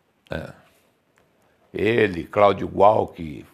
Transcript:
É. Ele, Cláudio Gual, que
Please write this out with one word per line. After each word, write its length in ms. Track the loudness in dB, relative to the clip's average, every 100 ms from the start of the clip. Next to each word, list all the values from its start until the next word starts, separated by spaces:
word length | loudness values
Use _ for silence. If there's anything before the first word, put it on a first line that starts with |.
| _ _ _
É. 220 | -12 -12 -20 _ _ _ _ _ _ _ _ _ _ _
Ele, 500 | -4 -2 0 0 -2
Cláudio 460 | -6 2 2 2 -4
Gual, 400 | 2 4 4 -2
que 360 | -8 -12 -12 -18